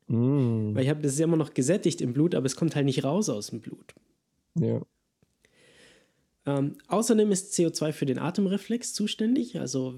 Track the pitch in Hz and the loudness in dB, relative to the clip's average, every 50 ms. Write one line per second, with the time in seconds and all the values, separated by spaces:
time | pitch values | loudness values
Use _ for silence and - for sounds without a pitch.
0 | _ - - 113 120 127 139 147 131 120 113 113 110 107 107 107 127 135 151 151 | _ -2 0 2 2 4 4 4 2 2 2 0 0 0 0 0 2 0 0 0
1 | 147 147 131 143 165 160 170 160 151 147 - - 131 131 175 220 - 175 - - | 0 -2 0 2 2 2 2 2 0 0 0 -2 2 2 2 2 2 0 0 0
2 | - 131 120 139 151 180 - - 131 135 - - 170 160 - 147 139 139 127 143 | -4 -2 0 2 2 2 2 0 -2 -2 -2 0 -2 0 0 2 2 2 2 0
3 | 131 135 151 190 214 165 127 104 104 - - 113 - - - - - _ - - | 0 0 0 0 0 -2 -2 -6 -6 -8 -10 -12 -12 -12 -16 -16 -18 _ -20 -20
4 | _ _ _ _ _ _ _ _ _ _ - 165 - 117 117 113 - _ _ _ | _ _ _ _ _ _ _ _ _ _ -4 -2 0 0 0 -2 -4 _ _ _
5 | _ _ _ _ _ _ _ _ _ _ _ _ _ _ _ - - - - _ | _ _ _ _ _ _ _ _ _ _ _ _ _ _ _ -20 -20 -20 -20 _
6 | _ _ _ _ _ _ _ _ - 143 143 139 139 143 - - - - - 196 | _ _ _ _ _ _ _ _ -4 -2 0 0 0 -2 -4 -8 -8 -2 0 0
7 | 233 - 233 214 214 214 202 185 - - - - 175 165 165 - 151 156 156 - | 2 4 4 4 4 4 2 0 -2 -4 0 0 0 0 0 -2 -4 -4 -2 -2
8 | - 139 127 - - 151 175 - 202 180 190 202 - - 226 240 240 - - - | -2 -2 -2 -2 -2 -4 -2 0 0 0 0 -2 -4 -4 -6 -4 -4 -6 -6 -4
9 | 208 214 - - 220 226 247 269 240 240 - 170 135 139 135 135 131 131 127 | -4 -4 -2 -2 0 0 0 0 0 -2 -6 -8 -6 -4 -4 -4 -4 -4 -8